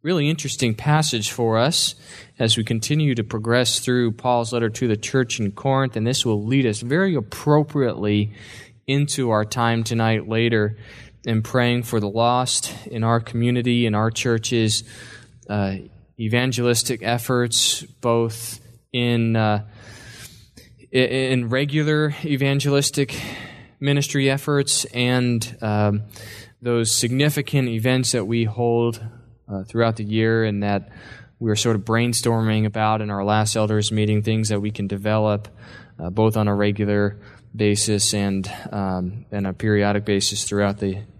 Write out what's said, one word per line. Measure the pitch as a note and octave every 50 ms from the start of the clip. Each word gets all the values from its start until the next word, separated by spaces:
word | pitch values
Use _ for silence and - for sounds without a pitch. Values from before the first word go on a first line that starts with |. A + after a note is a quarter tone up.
Really | - D3+ F#3 E3 C#3+ D3
interesting | D#3+ D3+ - C3 - - B2+ A#2 A2
passage | - - D3+ D3+ D#3 D3+ - - A2+ G#2 -
for | - - A#2+ A2+ A2
us | A2+ A#2+ D3 F3 - - - - - - - - - - - _ -
as | A#2 A2+ -
we | A#2+ G#2+
continue | - A#2 A2+ A2 - D3 D#3 D3+ C#3+ B2+
to | A#2 A2
progress | A2 - G#2+ A2 A#2 A#2 B2 B2 - - -
through | - C3 B2 B2 A#2+ A2+ G#2+
Paul's | - - B2+ B2 A#2+ A#2 A2 B2
letter | A#2+ A#2 A2
to | A2 - B2+
the | A#2 G#2+
church | G#2 - - - C3+ B2+ A#2 - -
in | A2 G2
Corinth, | G2+ - - C3+ C3+ C3+ C3+ B2+ -
and | A2+ A2
this | A#2+ C3 - -
will | A#2+ A2 G#2 G#2
lead | A2+ C3 C#3 C3
us | A#2 G#2 G#2+
very | A#2+ A#2+ C#3 F3 G3 G3 E3+
appropriately | C3+ G#2+ - - - - D3 D3 D3+ D3+ D3+ - D3 C3+ A#2 D#2 - G2+ G#2 G#2 G#2 G#2+ G#2+ - - - - - - - - - - _
into | - C3+ C#3+ C#3+ C#3+ - C#3+ B2+ A#2
our | A2 G#2+ G#2+
time | G#2+ - B2+ A#2 A#2 A#2 A2+ A2+
tonight | - A#2 A2+ A2+ A2+ A2+ G#2+ D2 G#2+
later | A2 A2+ A#2 A#2 A#2 G#2+ G#2 G#2 G#2+ - - - - - - - - - -
in | A#2 A2+ A2
praying | A2 - - B2+ A#2+ A#2+ A#2+ B2 A#2
for | A#2+ A#2+ A2+
the | G#2
lost | G2+ G2+ A2+ A#2 A#2+ B2 B2 B2+ B2 - - - - - - -
in | - B2 A2+ A2
our | A2+ A#2 A#2
community, | A2+ - - A#2 A#2 A#2+ B2 B2 A#2+ B2 A#2+ A#2+ A#2+
in | A2+ G#2+
our | G#2 A2 A2+
churches, | A2+ - - B2 A#2 A2+ A2 - B2+ A2+ A2 G#2+ G#2+ - - - - - - - - - - - - - - -
uh, | G#2 G#2 G2 F#2+ G2 F#2+ - - - - - _ _
evangelistic | - A2+ A2 A#2 A#2+ B2 C3 A#2 A#2+ A#2+ A#2+ A#2+ A#2 - - B2 A2+ F#2
efforts, | A2+ A#2 A#2+ - - B2+ B2 A#2+ A#2 A#2 - - - - - -
both | - - _ - A#2+ A#2 A#2 A#2 A2+ A2 - - - - - - - - - _ _ -
in, | B2 A#2+ A#2+ A#2+ A#2 A2+ A2+ A2+
uh, | A2+ A2 G#2+ G#2+ G#2 G#2+ - - - - - - - - - - - - - - - - _ _ - - - - - - _ -
i-, |
in | B2+ B2+ - - C3 C3 B2+ C3 B2+ A#2+ A2
regular | B2 C3 D3 C#3+ C#3 D#3 D3 D3+ D3+ D3+ D3+ D3 C#3+ - -
evangelistic | D3+ C#3+ B2+ C#3 C#3 C#3 C#3 C#3 D3 C#3 C#3 C#3 - - C#3+ C#3 - - - - - - - - - - - - - _ _
ministry | C3+ C#3+ C#3+ C#3+ C#3+ - - C#3+ C3+ C3+
efforts | C3+ C#3+ - D3+ D3 C#3+ C#3 - - - - - -
and, | B2 B2 B2 B2+ B2+ B2 A#2+ A#2+ A#2 A2+ - - -
um, | A#2 G#2+ G#2 G#2 G#2 G#2+ G#2 G#2 G#2+ - - - - - - - - - _ _
those | A#2+ A#2+ A#2+ A#2 A2+ A2 -
significant | - - A#2 B2 C3 D3 D3+ D3 D3 C#3+ - - C#3 C3
events | B2 A2+ A2 G#2+ B2+ B2+ B2+ B2 - -
that | A#2+ F#2+
we | G#2 A#2 A#2 A2+
hold, | G#2+ G#2+ B2 A#2+ A#2+ A#2 A#2 A#2 A#2+ A#2 - A2+ A2+ - - - - - _ _ -
uh, | G2+ F#2+ F#2+
throughout | - - A#2 A#2 A2+ A2+
the | A2+ G#2+
year | G#2 A2 A2 A2 A2+ A2+ A2+ A2+
and | G#2+ G2+ G2+
that | G2+ G2+ G2+ G2 - - - - - - - - - - _ _
we | A#2 A2
were | G#2+
sort | G2+ - A#2+ A2+
of | G2+
brainstorming | - A#2 A2+ A2+ A#2+ A#2+ A2+ - - A#2+ A#2 A2+ A2 A2 G#2+ G#2+ A2
about | G#2+ - A2 A2 G#2+ A2 A2
in | G#2+ G#2
our | G2+ G2 G2
last | G#2 G#2+ G#2+ G#2+ G#2+ -
elders | A2+ G#2+ G#2+ A2 G#2+ G#2 G#2
meeting, | A2 G#2+ G#2+ G#2 G#2+ G#2
things | G2+ A2+ A2 A2 G#2+ G#2
that | G#2+ G2+
we | G2+ G#2+
can | G#2+ - G2+
develop, | F#2+ G2+ G2 G2+ G#2+ G#2+ A2 G#2+ G#2+ G#2 G2+ G#2+ - - - - - - - - - -
uh, | - D#2+ F2
both | F#2 A2 A2 A2 G#2+
on | A2 G#2+
a | G#2 G2+
regular | G2+ G#2 G#2 G2+ G#2 G#2 G2+ G#2 G#2 G#2 G2+ G2+ - - - - - - - -
basis | G#2+ G#2+ G#2 G2+ G2+ - A2+ G#2 G2+ - - -
and, | G#2 G2+ G2+ G2 G2 F#2 G2+ - - - -
um, | - G#2 G2 F#2+ F#2 F#2 F#2 F#2 G#2 A#2+ - -
and | G#2 G2+ G2
a | F#2+ F2+
periodic | - - A2 G#2 G#2 G2+ G#2 G#2 G#2 G#2
basis | G#2+ G2+ G2 G2 - G#2 - -
throughout | - G#2 G2+ G2+ G2+ G2+
the | G2+ G#2 G2 F#2 G2 G#2+ - -